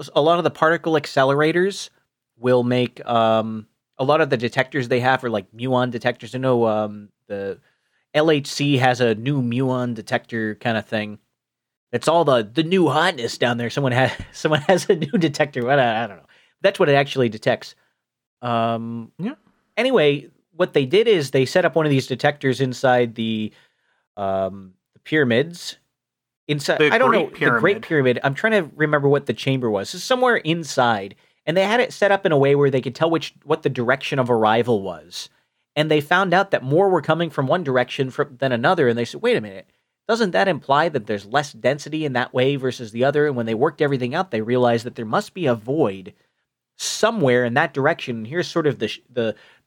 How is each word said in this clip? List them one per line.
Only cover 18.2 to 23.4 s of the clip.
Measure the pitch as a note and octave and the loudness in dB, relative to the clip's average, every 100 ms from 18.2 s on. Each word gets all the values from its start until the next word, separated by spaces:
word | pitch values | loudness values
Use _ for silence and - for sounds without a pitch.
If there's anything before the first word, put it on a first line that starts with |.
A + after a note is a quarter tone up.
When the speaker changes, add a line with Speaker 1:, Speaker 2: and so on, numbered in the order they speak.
| _ _ | _ _
Speaker 1:
Um, | A#2+ A#2 A#2 A2+ A#2 A#2 A#2 - | -4 -2 -2 -4 -6 -10 -12 -10
Speaker 2:
Yeah. | G3 D#4 _ _ _ - | -10 -10 _ _ _ -4
Speaker 1:
anyway, | B3+ A#3+ D3 C#3+ - _ _ | 0 2 2 0 -6 _ _
what | E3 F3+ | -6 -2
they | D3+ C3 | 0 2
did | F#3 A#3 | 2 4
is | F#3+ C3+ | 2 2
they | C#3 B2+ | 0 2
set | F#3 | 2
up | E3+ D#3+ | 2 2
one | D3+ | 2
of | |
these | C3+ - | 0 -2
detectors | B2+ D3 C#3+ C3+ A#2+ | -2 -2 0 -2 -2
inside | C3+ A#2+ C3 B2 A#2+ | -2 0 2 2 0
the, | A2 A2+ A2 | -2 -6 -4